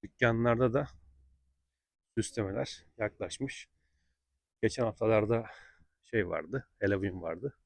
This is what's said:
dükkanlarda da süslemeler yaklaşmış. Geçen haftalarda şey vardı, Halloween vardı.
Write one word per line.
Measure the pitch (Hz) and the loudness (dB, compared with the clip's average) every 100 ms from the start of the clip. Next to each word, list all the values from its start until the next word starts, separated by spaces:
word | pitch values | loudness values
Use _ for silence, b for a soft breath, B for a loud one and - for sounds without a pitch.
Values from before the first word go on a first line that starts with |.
dükkanlarda | - _ 123 113 117 117 127 | -16 _ 2 4 4 4 4
da | 123 143 - - - _ _ _ _ _ _ _ _ _ - | 2 -2 -10 -20 -20 _ _ _ _ _ _ _ _ _ -4
süslemeler | 107 - 101 101 - - - - | -4 -2 -4 -2 -6 -8 -20 -6
yaklaşmış. | 107 _ 92 - 135 - - _ _ _ _ _ _ _ _ _ | -6 _ -10 -6 -8 -8 -18 _ _ _ _ _ _ _ _ _
Geçen | 113 - | -2 0
haftalarda | 117 - 110 110 104 117 113 B B B B _ | -4 0 4 4 4 0 -2 B B B B _
şey | _ 117 90 | _ -2 0
vardı, | 82 78 127 - _ | -2 -4 -8 -8 _
Halloween | 101 101 98 90 | 0 2 0 -4
vardı. | 85 82 135 - | -6 -6 -8 -10